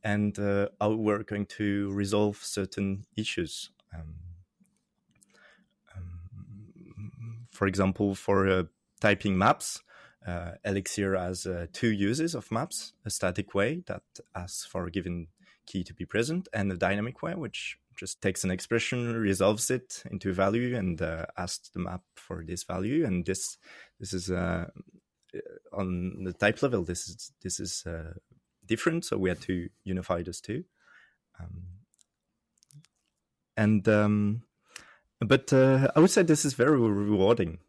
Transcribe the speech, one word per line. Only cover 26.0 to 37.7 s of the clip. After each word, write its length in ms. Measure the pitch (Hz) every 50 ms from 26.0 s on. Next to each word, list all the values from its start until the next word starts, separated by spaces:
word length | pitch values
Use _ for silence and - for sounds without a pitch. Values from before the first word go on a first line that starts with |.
| 90 92 - - 95
the 80 | 92
type 300 | 87 - - 104 110 -
level, 220 | - 139 123 101 87
this 240 | 80 87 - - -
is, 240 | 92 - - - _ _
this 180 | _ 92 - -
is, 240 | - 90 - - -
uh, 280 | 90 85 82 80 80 85 - _ _ _ _ _ _ _ _ _
different. 380 | - 110 - - - 160 170 175
So 140 | - - -
we 100 | 95 92
had 140 | 87 -
to 260 | - - 95 87 87 90 _ _ _
unify 380 | 95 92 92 90 - 92 87
those 180 | 87 90 87 -
two. 240 | - - 107 139 185 _ _ _ _ _ - - - _ _ _ _ _ _ -
Um, 260 | 87 85 85 87 90 90 87 98 120 _ _ _ _ _ _ _ _ _ _ _ _ _ _ _ _ _ - 147 _ _ _ _ _ _ _ _ _ _ _ _ _ _ _
and, 300 | - 107 107 110 104 92 113
um, 540 | 107 104 104 104 104 104 104 104 104 117 - _ _ _ _ _ _ - - - - _ _ _ _ _
but, 320 | 123 98 135 127 - -
uh, 360 | - 131 131 131 135 131 139 139 -
I 60 | -
would 100 | 160 196
say 120 | - 214
this 220 | 185 160 156 147 -
is 100 | 147 127
very 240 | - 120 143 156 135
rewarding 800 | 117 110 104 98 101 104 107 95 95 101 120 117 95 82 82 82 _ _